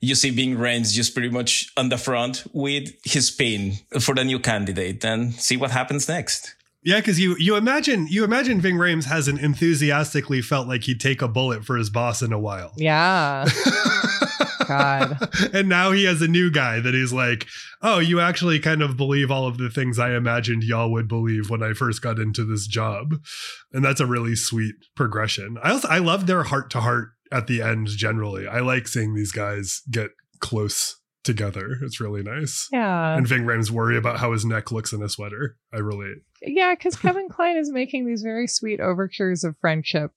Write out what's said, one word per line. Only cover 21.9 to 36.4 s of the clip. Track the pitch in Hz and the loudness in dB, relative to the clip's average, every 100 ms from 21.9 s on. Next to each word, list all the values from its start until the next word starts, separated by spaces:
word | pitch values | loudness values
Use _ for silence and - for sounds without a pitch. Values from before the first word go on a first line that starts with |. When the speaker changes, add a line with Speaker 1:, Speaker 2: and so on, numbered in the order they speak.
| 113 | 0
Speaker 2:
got | 123 113 | -2 -2
into | 110 104 | -2 -2
this | 110 107 101 | -2 -2 -2
job." | 107 110 101 135 151 - - - - - | -2 -2 -4 -4 -4 -6 -14 -14 -14 -10
And | 131 | 0
that's | 135 135 | 0 2
a | 127 | 2
really | 123 117 113 | 0 0 -2
sweet | - 113 110 107 _ | -2 0 -2 -4 _
progression. | - 123 107 107 - 101 117 | -2 0 0 -2 -4 -6 -4
I | 131 | 0
also, | 254 - | 0 2
I | 160 | 2
love | 170 190 185 | 4 2 2
their | 185 | 2
heart | 143 139 131 | 2 -2 -2
to | 131 | -2
heart | 117 120 113 _ _ | 0 0 -2 _ _
at | 135 110 | -4 -2
the | 120 | 0
end | 113 113 107 | 0 0 -2
generally. | 104 107 110 104 98 98 | -2 0 0 -2 -4 -4
I | 117 | -2
like | 127 127 123 | 0 0 -2
seeing | 127 110 | -4 -2
these | 107 104 | -2 -4
guys | 101 104 101 95 - - | -4 -4 -6 -6 -8 -6
get | 117 104 _ _ _ | -4 -4 _ _ _
close | - 110 104 - - - _ _ | -6 -2 -2 -2 -6 -8 _ _
together. | - 110 104 95 98 127 | -4 -2 -2 -6 -8 -8
It's | 131 - | -8 -8
really | 110 104 | -6 -6
nice. | 101 127 151 - - | -6 -6 -6 -6 -4
Speaker 3:
Yeah. | 262 214 180 160 160 | -2 0 0 0 2
Speaker 2:
And | 123 | 2
Ving | 127 | 2
Rhames | 120 113 107 | 2 0 0
worry | 117 113 117 | 0 2 2
about | 113 120 | 0 0
how | 123 | 0
his | 113 | 0
neck | 113 110 - | 0 -2 -4
looks | 113 107 | -6 -6
in | 107 | -6
a | 104 | -6
sweater. | - 104 104 135 113 _ | -8 -10 -8 -8 -10 _
I | 113 | -6
relate. | 107 101 101 - _ _ | -4 -6 -8 -14 _ _